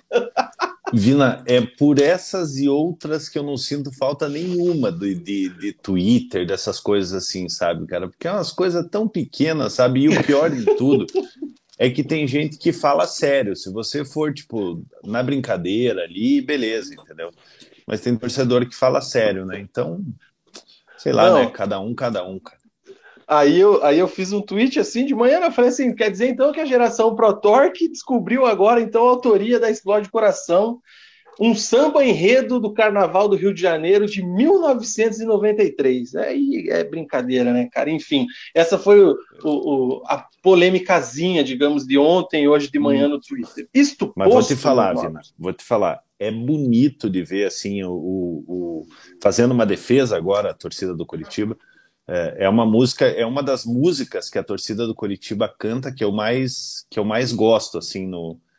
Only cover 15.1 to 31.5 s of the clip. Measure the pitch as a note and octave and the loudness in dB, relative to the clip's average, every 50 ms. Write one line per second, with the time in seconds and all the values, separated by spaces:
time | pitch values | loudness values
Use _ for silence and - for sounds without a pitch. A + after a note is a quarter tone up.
15.1 | G#2+ A#2 B2+ B2+ C#3 C#3 B2 - A2 F2+ E2+ F2 G2 A2+ B2 A#2+ G#2 F#2+ F2 E2 | -4 -4 -2 -2 -2 -4 -2 -4 -4 -4 -2 -2 -2 -2 0 -2 -2 -4 -6 -8
16.1 | E2+ F#2+ A2 B2+ C#3+ C#3+ B2+ B2+ D3 C#3+ A#2+ A2 A2+ A2+ G2 F#2 F#2+ - - - | -8 -4 -2 0 0 0 0 -2 -4 -4 -4 -4 -4 -6 -8 -10 -16 -20 -20 -20
17.1 | D#2+ D#2 E2 E2+ - _ _ _ _ _ - _ _ _ - - G#2+ G#2 - B2 | -16 -14 -14 -14 -14 _ _ _ _ _ -20 _ _ _ -12 -8 -8 -6 -4 -2
18.1 | B2 A2+ - A#2+ - - C3 B2 B2 B2 A#2+ B2 - - - B2+ C3+ C#3 C3+ - | -4 -2 -4 -6 -4 -2 0 2 2 0 0 -2 -4 0 0 2 2 0 -2 -2
19.1 | - B2+ A2 G#2+ G2 F#2+ F#2+ F#2+ F#2 G2 G2+ G2 - - B2 D3+ E3+ F#3 G3+ D3 | -2 0 0 0 0 -2 -6 -10 -12 -12 -14 -12 -8 -8 -6 -6 -6 -10 -10 -12
20.1 | - - _ _ _ _ _ _ - - - _ _ _ _ _ - - - D3+ | -12 -16 _ _ _ _ _ _ -20 -20 -20 _ _ _ _ _ -18 -8 -4 -2
21.1 | C3 A2+ G#2+ F#3 F#3 D3 B2+ A#2+ - - G2+ G2+ G#2+ A2+ A2 A2 A#2+ - C3+ A#2+ | 2 4 4 6 6 4 2 0 -2 -6 -6 -6 -6 -6 -6 -8 -8 -6 -6 -6
22.1 | A2+ G2 F2+ F#2 F#2+ F#2+ - - _ _ _ _ _ _ _ - - _ _ - | -4 -6 -6 -8 -10 -14 -16 -18 _ _ _ _ _ _ _ -20 -20 _ _ -20
23.1 | - - _ - D3+ D3+ D3 D3 D3+ F3 F#3+ G#3 G3+ - - D3 D3 D#3+ F#3 E3+ | -20 -14 _ 0 2 4 6 6 6 6 6 6 6 6 4 4 4 4 2 0
24.1 | - - F#3+ F3+ G3+ G#3 G3 - G3 G3+ A#3 C4 C4 D4+ G3+ - - A#3 C4 D4 | -2 -4 -6 -4 -4 -6 -4 -4 -2 0 0 0 0 0 -2 -2 -2 -4 -2 -2
25.1 | C4+ G#3+ A#3 B3 C#4+ F4 F4+ E4+ - - B3 B3 B3 B3 C#4 B3 - - A3+ G#3+ | 0 2 4 4 4 4 2 0 2 2 2 2 2 0 -2 -2 0 0 -2 -2
26.1 | F#3+ F3+ A3+ C4 B3+ B3+ C4 D4 D4 D#4+ D#4 C#4+ B3+ B3 A#3+ A3+ A#3 - A3 A3+ | 0 0 -2 -2 0 2 0 0 0 0 -4 0 2 2 2 2 2 2 0 2
27.1 | A3 A3 A#3+ A3 G#3 G#3+ - G#3 G#3 B3+ C#4 F4+ - - E4+ D#4+ - - - - | 2 4 4 4 4 4 4 4 6 6 6 4 2 0 -4 -4 -4 -6 -6 -2
28.1 | C4 A#3 F#3 F3 A3+ C4 C4 B3 G#3+ F3+ F#3+ G#3+ A#3+ A#3+ A#3 G#3 - A#3 A#3 B3 | -2 -2 -2 0 0 2 2 2 2 4 4 4 4 4 2 0 0 2 4 4
29.1 | B3 B3 - B3+ G#3+ F#3+ G3+ A3+ B3 A#3 A#3 A3 G#3+ - - F#3+ G#3 G#3+ G#3 F#3+ | 2 2 4 4 4 4 4 2 0 2 2 0 -2 -2 -2 0 0 0 0 0
30.1 | - A3+ G#3+ G#3 F3+ - - - E3+ F3+ G#3 A3+ A#3+ A#3+ _ _ - - - - | -2 0 2 2 2 0 -2 0 2 2 2 2 -2 -6 _ _ -20 -20 -20 -20
31.1 | _ _ _ _ - - - A#3 | _ _ _ _ -6 0 2 2